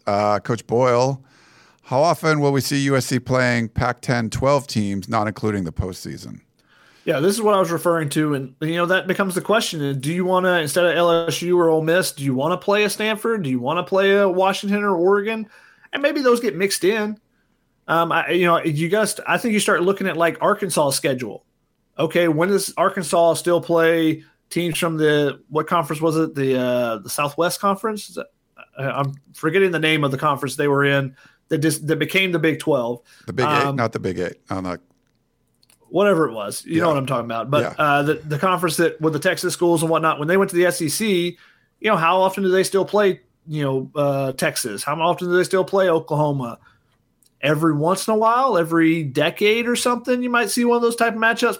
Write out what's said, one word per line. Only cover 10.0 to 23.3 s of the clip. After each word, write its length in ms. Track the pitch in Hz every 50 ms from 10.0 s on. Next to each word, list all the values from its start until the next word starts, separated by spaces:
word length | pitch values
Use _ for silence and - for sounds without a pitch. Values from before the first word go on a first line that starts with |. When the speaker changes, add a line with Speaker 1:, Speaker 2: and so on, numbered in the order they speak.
| 127 151 170
Speaker 2:
you 100 | 180 185
wanna, 360 | 180 185 180 180 185 180 170
instead 260 | 151 139 - 180 175
of 100 | 170 147
L 140 | 165 175 170 170 165 165
S 140 | 165 147 -
U 160 | 170 175 180
or 100 | 180 170
Ole 140 | 165 160 156
Miss, 300 | 156 160 170 185 170 -
do 120 | - - 139
you 120 | 139 127
wanna 220 | 131 139 165 180
play 260 | 175 - 208 202 208 208
a 80 | 196
Stanford? 500 | - - 214 220 220 208 - 226 226 208
Do 80 | 165 131
you 100 | 131 123
wanna 240 | 120 135 160 175 170
play 300 | - 190 190 196 196 196
a 160 | 202 202 190
Washington 540 | 175 185 190 196 202 - - 196 202 208 208
or 120 | 208 190
Oregon? 520 | 165 175 190 202 202 196 220 226 220 214 - - - - - _ _ _ -
And 120 | - 277 277
maybe 180 | 302 294 302
those 180 | 262 247 240 240
get 160 | 247 214 -
mixed 280 | 165 202 196 - - -
in. 340 | 190 226 220 214 214 214 - _ _ _ _ _ _ _ _ _ _ _ _ _
Um, 240 | - 160 165 170 165
I, 180 | 143 165 - 139
you 160 | 170 185 180
know, 160 | 175 165 156 -
you 240 | 165 147 151 170
guys, 320 | 160 190 214 220 - - - -
I 140 | - 165 180
think 140 | - 240 214
you 60 | 202
start 220 | - 214 190 156
looking 240 | 175 190 196 - 196
at, 100 | 185 147
like, 220 | 160 170 165 - -
Arkansas' 500 | 147 185 208 208 208 175 - 175 147 139
schedule. 520 | 135 - - 147 131 123 123 104 - - _ _ _ _ _ _ _ _ _ _ _
Okay, 300 | - 156 160 - 175 175
when 220 | 165 151 156 170 196
does 220 | 202 185 160 - -
Arkansas 560 | 156 170 190 190 202 170 - 185 170 170 170